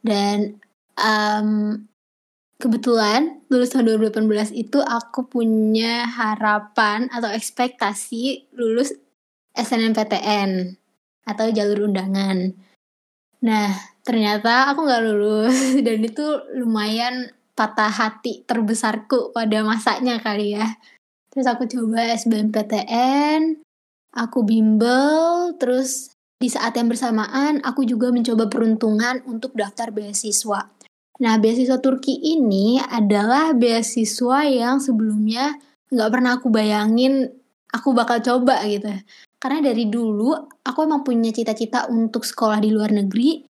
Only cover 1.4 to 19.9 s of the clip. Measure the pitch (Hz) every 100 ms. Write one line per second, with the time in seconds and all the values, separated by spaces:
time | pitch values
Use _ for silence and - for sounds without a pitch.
1.4 | 214 214 208 214 - _ _ _ _ _
2.4 | _ _ 254 220 254 233 214 226 320 -
3.4 | _ 254 247 269 226 220 214 214 214 208
4.4 | 214 - 220 277 - 233 - - 254 247
5.4 | 226 220 214 220 226 240 233 240 220 214
6.4 | 214 208 208 - 214 208 247 240 226 214
7.4 | - - 247 247 208 202 - 226 254 269
8.4 | _ 254 226 226 285 - _ _ _ _
9.4 | _ - 226 233 226 220 214 202 208 208
10.4 | 196 190 180 185 _ _ _ _ - 208
11.4 | 226 214 208 208 208 196 190 196 196 190
12.4 | 185 185 _ _ _ _ _ _ _ _
13.4 | 233 220 208 185 - _ - 226 208 208
14.4 | 226 240 269 285 311 240 226 208 208 214
15.4 | 220 262 262 262 233 220 226 220 294 302
16.4 | - 262 233 214 214 220 240 254 240 _
17.4 | _ - 214 214 214 214 214 - 240 220
18.4 | - 226 208 220 220 220 - 254 - 240
19.4 | 226 214 214 220 240